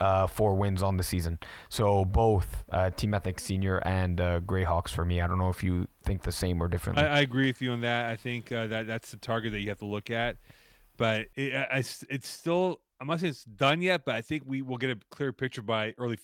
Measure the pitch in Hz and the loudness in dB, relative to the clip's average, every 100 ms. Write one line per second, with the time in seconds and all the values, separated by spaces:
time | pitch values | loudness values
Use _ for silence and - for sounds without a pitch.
0 | 95 95 95 - 107 95 101 92 98 95 | 2 4 2 2 2 4 2 2 0 0
1 | 90 90 85 85 - - - - 104 101 | 0 -2 -2 -4 -10 -18 -10 0 4 4
2 | 95 107 113 104 - - - - 92 - | 4 4 4 4 2 -4 -4 0 0 0
3 | 107 104 92 90 - 95 95 92 - 92 | 0 0 -2 -6 -4 0 2 0 0 0
4 | 92 87 90 87 90 92 87 85 - - | 2 2 2 0 0 0 2 0 0 -2
5 | 85 87 87 92 92 90 92 90 92 - | 0 0 0 0 0 0 0 0 -2 -4
6 | - 95 - - 92 87 85 87 - - | -4 -2 -4 -2 0 0 0 -2 0 2
7 | 151 147 143 127 135 123 127 120 120 120 | 4 4 2 2 0 0 -4 -2 0 0
8 | 120 113 123 120 - 120 110 110 110 113 | -2 -4 -6 -6 -4 -4 -2 -4 -4 -6
9 | - 117 - 113 110 104 101 101 104 104 | -8 -14 -2 -2 -2 -4 -4 -6 -6 -6
10 | - 117 120 - _ - _ _ _ _ | -4 -2 -2 -4 _ -20 _ _ _ _
11 | 117 110 110 - 139 131 131 135 123 - | 2 2 -2 -6 -4 -2 -2 0 -2 -6
12 | - 139 - - - 175 185 170 _ _ | -8 -8 -8 -8 0 2 2 -2 _ _
13 | 135 165 175 131 - 104 135 156 180 175 | -4 -2 -2 -4 -10 2 4 4 2 2
14 | - 113 117 151 131 135 131 127 131 113 | 0 -4 -2 -6 -4 -6 -4 -4 -2 -4
15 | - - 139 120 131 - 104 110 107 113 | -8 -6 -6 -4 -6 -6 -2 -2 -2 -4
16 | 123 113 | -4 -4